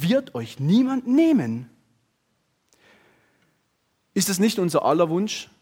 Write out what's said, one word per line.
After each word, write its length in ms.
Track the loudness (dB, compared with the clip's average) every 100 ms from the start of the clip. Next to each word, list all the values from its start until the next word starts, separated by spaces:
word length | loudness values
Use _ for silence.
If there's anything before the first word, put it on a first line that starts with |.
wird 340 | 0 0 -2 -10
euch 240 | -10 -4
niemand 480 | 2 2 2 -2 0
nehmen. 600 | 4 4 4 0 -6 -10 _ _ _ _ _ _ _ _ _ _ _ _ _ _ _ _ _ _ _ _ _ _ _ _
Ist 140 | -4 -4
es 120 | 0
nicht 180 | 0 0
unser 260 | 0 0
aller 260 | 2 2 0
Wunsch, 380 | -2 -4 -8 -14 _